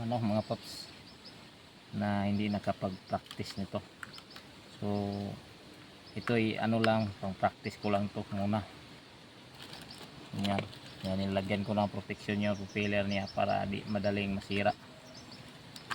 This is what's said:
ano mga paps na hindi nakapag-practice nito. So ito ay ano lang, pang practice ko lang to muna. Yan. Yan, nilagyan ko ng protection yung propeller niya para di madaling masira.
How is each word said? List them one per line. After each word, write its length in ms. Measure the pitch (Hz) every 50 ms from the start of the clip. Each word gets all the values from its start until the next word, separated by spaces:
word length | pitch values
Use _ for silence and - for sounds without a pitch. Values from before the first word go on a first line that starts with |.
| 117
ano 160 | 113 123 117
mga 240 | 117 101 104 220 -
paps 400 | - - - - - - - - - - - - - - - - - - - - - - - - - - - - - - 104
na 240 | 104 101 101 101
hindi 240 | 98 101 101 101 104 104 101
nakapag-practice 1040 | 98 - 104 98 - - 98 95 - - - - - - - - - - - - 101
nito. 240 | 95 - - 101 - - - - - - - - - - - - - - - - - - - -
So 80 | 104 101 101 101 101 101 101 101 101 101 - - - - - - - - - - - - - - - - -
ito 160 | 104 - -
ay 240 | 120 117 110 110 104
ano 240 | - 110 113 113 113
lang, 320 | 113 110 110 110 110 101 98 -
pang 160 | 104 98 92
practice 400 | - - 98 - - - 110 -
ko 160 | - - 104
lang 160 | 104 101 104 98 -
to 80 | 110 101 -
muna. 320 | 104 98 98 101 107 107 95 - - - - - - - - - - - - - - - - - - - - - - - - - - - - - - - - - - 101 98 101
Yan. 160 | 98 98 - - - - - - - - -
Yan, 160 | 95 95 95
nilagyan 400 | 98 98 98 98 95 98 104 98
ko 160 | 98 107 107
ng 160 | 104 104 98
protection 480 | - 101 - - 104 - - - 104 101
yung 160 | 104 104 101
propeller 480 | 95 98 95 - 107 104 101 104 101 98
niya 240 | 101 101 98 98 98 -
para 320 | 104 101 101 101 98 98 98
di 160 | 101 101 101
madaling 480 | 107 107 101 98 104 101 101 101 98
masira. 400 | 98 101 - - 98 101 101 101 - - - - - - - - - - - - - - - - - - - - - - - -